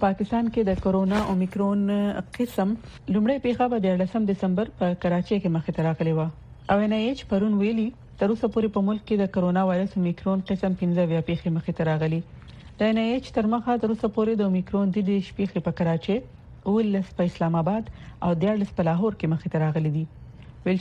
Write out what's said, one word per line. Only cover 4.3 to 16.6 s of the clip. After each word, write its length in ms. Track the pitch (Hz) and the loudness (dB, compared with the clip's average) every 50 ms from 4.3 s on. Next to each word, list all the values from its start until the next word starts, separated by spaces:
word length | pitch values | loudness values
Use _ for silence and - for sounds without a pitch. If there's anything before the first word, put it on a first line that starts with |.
دسمبر 360 | 190 185 196 185 180 196 226 - - - | 0 0 0 0 0 0 -2 -2 -4 -2
په 80 | 185 175 175 180 | -2 0 0 0
کراچۍ 360 | - 175 175 180 180 - 220 202 | 0 0 0 0 0 0 0 0
کې 80 | - 175 165 | 0 0 0
مخې 160 | 160 151 - - | 0 -2 -4 -2
ته 60 | - 160 160 | -2 0 0
راغلې 260 | 160 - 165 160 160 156 | 0 0 0 0 0 0
وه. 100 | 156 160 - - - - - - - - | 0 -2 -4 -10 -16 -20 -20 -8 -2 0
او 80 | 196 202 214 | 2 2 2
ان 80 | 214 | 2
ای 160 | 220 220 220 247 | 0 0 0 -2
ایچ 120 | 277 269 - - | -2 -4 -4 -2
پرون 240 | 208 196 208 214 208 196 | 0 0 2 2 2 2
ویلي، 280 | 202 214 233 220 214 240 - - - - - - | 2 2 0 0 -2 -2 -4 -10 -16 -12 -4 0
تر 100 | 196 202 | 0 0
اوسه 160 | 233 226 - 220 | 2 2 0 0
پورې 200 | - 233 220 214 - | 2 2 0 2 2
په 60 | 202 196 | 2 2
ملک 160 | 202 214 208 - - | 2 0 -2 -2 0
کې 80 | 220 202 | 0 2
د 60 | 196 190 - | 2 2 2
کرونا 280 | 190 180 180 180 185 190 | 2 2 2 4 2 2
وایرس 320 | 185 180 180 190 196 - | 2 2 0 0 0 0
اومیکرون 440 | 196 180 175 170 - - 196 190 190 185 - | 0 0 0 0 -2 -2 0 0 0 0 -2
قسم 240 | 196 180 - 190 180 - | -2 -2 0 -2 0 0
پنځه 200 | 185 175 175 180 175 | 0 2 2 2 2
اویا 140 | 160 165 165 160 - | 2 2 0 0 0
پیښې 220 | 170 - - 180 160 | -2 -2 0 -2 -2
مخې 160 | 165 - - 160 - | -2 -2 -2 -2 -2
ته 60 | 165 | 0
راغلي. 360 | 160 156 156 160 160 160 165 - - - - - - - - - - - - | 0 0 0 0 0 0 -2 -4 -8 -14 -20 -20 -20 -20 -20 -20 -10 -4 0
د 40 | 208 220 | 2 2
ان 80 | 220 226 | 2 2
ای 80 | 226 226 247 | 2 0 0
ایچ 120 | 262 262 - - | -2 -4 -4 -2
تر 100 | 254 208 214 233 | 0 2 2 0
مخه 220 | 240 226 247 240 233 | 0 0 0 0 2
تر 100 | 226 220 226 | 0 0 0
اوسه 140 | 214 - 214 | 0 -2 -2
پورې 240 | - 226 214 220 226 208 | 0 0 2 2 2 2
د 100 | 208 196 | 2 2
اومیکرون 380 | 185 185 180 - - 196 202 190 | 2 0 0 0 0 0 2 2
درې 100 | 175 214 190 190 | 2 0 2 2
دېرش 200 | 202 196 185 - - - | 2 0 0 -4 -4 -4
پیښې 220 | 196 185 - 185 - | -4 -2 -2 -2 -2
په 60 | 175 160 - | -2 -2 0
کراچۍ، 400 | 175 170 165 160 - - 196 254 277 - - - - - - - | 0 0 0 0 0 0 -2 -2 -2 -8 -16 -20 -20 -20 -18 -6